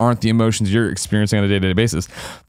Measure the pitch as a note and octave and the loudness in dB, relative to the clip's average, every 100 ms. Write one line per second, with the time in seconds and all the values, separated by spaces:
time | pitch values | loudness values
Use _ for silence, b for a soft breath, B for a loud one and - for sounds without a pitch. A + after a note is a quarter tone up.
0 | A#2+ A#2 A2 A2+ A2+ G#2+ G2+ G#2+ G#2+ - | 0 0 0 2 2 0 0 0 0 -4
1 | - G#2 G#2 G#2+ G2 G2+ F#2+ F#2 A#2 D#2+ | -2 0 0 0 2 2 2 2 0 -2
2 | - B B B | -6 B B B